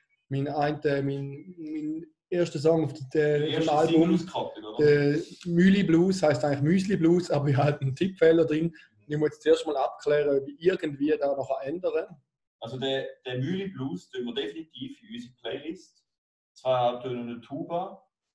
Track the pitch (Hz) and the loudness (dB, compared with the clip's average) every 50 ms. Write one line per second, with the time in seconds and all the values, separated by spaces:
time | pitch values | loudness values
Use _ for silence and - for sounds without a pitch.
0 | _ _ _ _ _ _ 135 139 139 147 143 151 147 147 151 143 - 147 139 139 | _ _ _ _ _ _ -4 -4 -4 -4 -2 -2 -2 -2 -2 -2 0 0 0 0
1 | 139 139 139 139 139 139 139 147 175 185 180 175 160 151 156 156 151 151 156 160 | -2 -2 -4 -4 -6 -8 -10 -14 -16 -18 -18 -16 -12 -10 -10 -8 -6 -6 -8 -8
2 | 165 - _ _ _ _ 180 175 170 170 - 151 135 160 165 160 156 135 - - | -10 -14 _ _ _ _ -2 0 0 0 -2 0 2 4 4 4 2 0 -4 -10
3 | - - - 156 151 151 147 147 147 143 156 156 160 160 147 151 160 165 165 156 | -14 -4 -2 0 2 2 2 0 0 0 0 0 0 2 2 2 2 4 6 4
4 | 165 180 185 175 - - - - - - - - - - - - 151 147 147 147 | 4 4 4 0 0 -4 -6 -8 -8 -8 -10 -12 -14 -10 -2 2 4 6 6 6
5 | 143 143 147 160 180 - - - - 175 170 175 180 190 190 202 185 160 165 165 | 4 2 2 0 -2 -6 -12 -12 -8 -2 2 6 6 6 6 6 4 4 4 4
6 | 180 190 190 - 156 151 143 - - 147 139 135 139 151 180 196 185 202 196 165 | 4 4 2 2 2 2 2 2 0 -2 0 0 2 2 2 2 2 0 0 2
7 | 165 160 175 180 170 - 160 143 135 147 135 131 139 151 143 - 135 135 131 - | 4 4 4 4 2 0 0 0 2 2 2 4 2 2 0 0 -2 -4 -2 -2
8 | 180 190 190 - 165 165 165 165 160 160 151 156 165 165 - - - _ _ _ | -4 -4 0 4 6 6 6 6 4 2 0 0 -2 -4 -4 -8 -18 _ _ _
9 | _ 147 147 151 151 151 - - - 156 160 160 160 160 147 131 139 - - - | _ -8 -4 -2 -2 -2 -4 -2 2 4 4 4 2 -2 -2 -2 -2 -4 -4 -6
10 | - 147 147 147 143 143 139 139 135 143 - - 160 180 190 175 170 156 143 131 | -2 0 0 2 2 2 0 0 -2 -4 -10 0 0 0 0 2 -2 -6 -4 -2
11 | 143 151 156 143 143 139 139 139 127 123 135 135 135 135 156 185 180 170 151 160 | 0 0 0 0 0 -2 -2 -2 -4 -4 -6 -6 -4 -8 -8 -4 -4 -4 -2 -4
12 | 185 - 165 - _ _ _ _ _ _ _ _ 113 117 127 131 131 135 135 135 | -6 -6 -12 -20 _ _ _ _ _ _ _ _ -14 -12 -10 -6 -4 -4 -4 -4
13 | 135 - - - _ 127 123 127 135 160 185 190 196 196 - 131 131 143 175 175 | -6 -8 -12 -14 _ -8 -6 -4 -4 -4 -4 -4 -6 -8 -8 -8 -8 -8 -8 -10
14 | - _ - - - - - - - - - - - - _ - 131 - - - | -12 _ -10 -8 -8 -6 -6 -6 -8 -8 -10 -12 -16 -18 _ -14 -14 -14 -14 -18
15 | _ 101 117 - - - - _ _ - - - 151 160 185 185 - _ _ _ | _ -16 -16 -14 -14 -16 -20 _ _ -10 -10 -10 -10 -12 -12 -12 -16 _ _ _
16 | _ _ _ _ _ _ _ _ _ _ _ _ _ 127 127 123 120 120 123 123 | _ _ _ _ _ _ _ _ _ _ _ _ _ -2 0 2 2 0 -2 -4
17 | 131 131 123 120 120 120 120 120 - - 135 151 - - 170 175 190 202 202 - | -8 -8 -8 -8 -8 -10 -12 -12 -12 -12 -10 -10 -8 -6 -6 -6 -6 -6 -10 -16
18 | _ _ _ _ _ _ _ | _ _ _ _ _ _ _